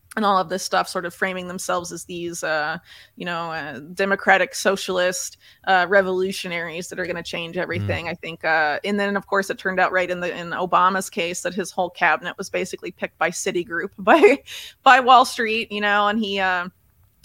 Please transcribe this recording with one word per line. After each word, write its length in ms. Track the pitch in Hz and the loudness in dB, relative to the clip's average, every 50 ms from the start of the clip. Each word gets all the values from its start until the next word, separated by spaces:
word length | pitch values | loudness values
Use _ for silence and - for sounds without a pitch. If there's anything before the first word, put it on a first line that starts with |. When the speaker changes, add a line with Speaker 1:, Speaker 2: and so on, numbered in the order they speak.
| _ _ - | _ _ -6
Speaker 1:
and 100 | 226 214 | -2 0
all 140 | 202 196 185 | 2 2 2
of 100 | 185 165 | 2 0
this 140 | 180 190 - | -4 -6 -4
stuff, 260 | - 190 185 175 - | -2 0 0 0 -2
sort 160 | - 185 175 | -4 -6 -6
of 80 | 175 - | -6 -6
framing 340 | - 202 190 185 185 180 180 | -4 -4 -4 -4 -6 -8 -8
themselves 440 | 175 190 - - 180 180 175 170 | -10 -8 -6 -4 -4 -4 -4 -6
as 140 | 175 170 - | -10 -12 -12
these, 380 | - 180 170 170 170 170 - - | -12 -10 -10 -8 -8 -8 -6 -4
uh, 360 | 160 156 151 151 156 160 180 - - - - - - _ - | -4 -2 -2 -2 -4 -6 -8 -10 -16 -20 -20 -20 -20 _ -12
you 80 | 180 | -10
know, 260 | 175 175 165 170 165 | -8 -6 -6 -6 -6
uh, 280 | 160 160 143 151 139 120 151 160 180 | -6 -8 -8 -8 -10 -12 -12 -10 -4
democratic 640 | - 190 196 190 190 - 214 190 190 180 180 - | -2 0 0 0 2 4 6 6 6 4 2 -2
socialist, 840 | - - 202 196 196 - - 185 180 180 180 180 180 - - - - _ - - _ - | -2 0 0 0 0 -2 -4 -2 0 0 0 -2 -4 -6 -10 -14 -18 _ -20 -20 _ -2
uh, 200 | 185 190 185 175 170 | 2 2 2 4 4
revolutionaries 1000 | 208 196 190 185 185 185 185 190 190 - - 185 170 170 165 170 156 170 180 - | 4 4 4 4 2 0 -2 -2 -4 -6 -8 -6 -6 -6 -6 -6 -8 -8 -10 -10
that 120 | 175 180 | -8 -8
are 60 | 175 | -6
gonna 160 | 170 175 170 | -6 -6 -8
change 340 | 165 - - 175 170 165 170 | -8 -8 -8 -8 -8 -6 -4
Speaker 2:
Mm. 60 | 180 | -4
Speaker 1:
everything. 480 | 165 156 165 175 101 190 170 160 165 165 | -4 -2 -4 -4 -2 -2 -4 -4 -4 -6
I 60 | 170 | -8
think, 280 | - - 160 165 - - | -8 -10 -12 -12 -6 -2
uh, 360 | 160 160 160 156 151 143 - - | 0 2 2 2 2 0 -2 -2
and 160 | 196 208 202 | -2 -2 0
then 160 | 202 202 202 | 0 0 -2
of 120 | 196 190 - | -2 -2 0
course 240 | 196 196 190 - | 0 0 0 -2
it 80 | - - | -4 -6
turned 200 | - 190 185 185 | -4 -2 2 2
out 120 | 180 165 | 2 2
right 180 | 180 185 180 175 | 2 0 0 0
in 120 | 185 175 | -2 -4
the, 140 | 175 175 - | -4 -6 -6
in 140 | 170 175 170 | -6 -8 -8
Obama's 560 | 160 - 185 175 175 170 180 185 190 185 190 - | -6 -4 -2 2 4 4 4 4 4 0 -2 -4
case 360 | - 208 170 170 175 - - | -6 -6 -4 -4 -4 -6 -6
that 100 | 180 180 | -6 -4
his 160 | 202 180 - | -6 -6 -6
whole 220 | - - 185 180 | -4 -4 -4 -4
cabinet 440 | - - 180 165 156 156 170 175 - | -2 0 2 2 2 2 -2 -6 -10
was 140 | - 196 - | -10 -10 -6
basically 400 | - 180 185 - - - - 175 | -4 -4 -4 -6 -8 -10 -12 -14
picked 300 | - - 202 180 - - | -10 -10 -10 -10 -4 -2
by 100 | - 170 | -2 -2
Citigroup, 640 | 175 - - 202 175 180 170 - 170 170 160 202 - | -2 -4 -4 -4 -2 -2 -4 -4 -6 -6 -6 -8 -10
<laughs> 40 | - | -2
by, 420 | 190 196 - 311 285 415 285 - - - - - - - - _ | 4 4 6 8 8 8 6 4 0 -8 -16 -16 -16 -18 -20 _
by 200 | _ 262 254 262 | _ 6 8 8
Wall 220 | 254 233 262 240 262 | 8 8 8 8 8
Street, 480 | - - - 233 214 220 226 226 - | 6 2 -2 -2 -2 -2 -2 -4 -4
you 100 | 208 208 | -4 -2
know, 260 | 208 208 202 208 208 208 | 0 2 4 4 4 2
and 100 | 208 226 | 2 0
he, 220 | 220 196 196 196 | -2 -2 -2 0
uh, 280 | 190 190 180 180 175 185 - _ _ _ _ _ _ _ _ _ | 0 0 0 0 -2 -6 -10 _ _ _ _ _ _ _ _ _